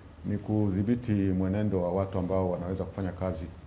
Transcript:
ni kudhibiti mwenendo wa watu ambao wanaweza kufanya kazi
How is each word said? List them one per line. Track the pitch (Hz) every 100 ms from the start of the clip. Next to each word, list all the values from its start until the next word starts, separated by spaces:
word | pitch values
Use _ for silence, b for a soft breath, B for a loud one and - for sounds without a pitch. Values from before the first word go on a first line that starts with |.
| B - 95
ni | 101
kudhibiti | 101 107 104 92 104 120 120
mwenendo | 104 98 92 95 101 107 95
wa | 87
watu | 92 95 95
ambao | 90 95 92
wanaweza | 87 87 92 90
kufanya | - 92
kazi | 87 92 87 85 -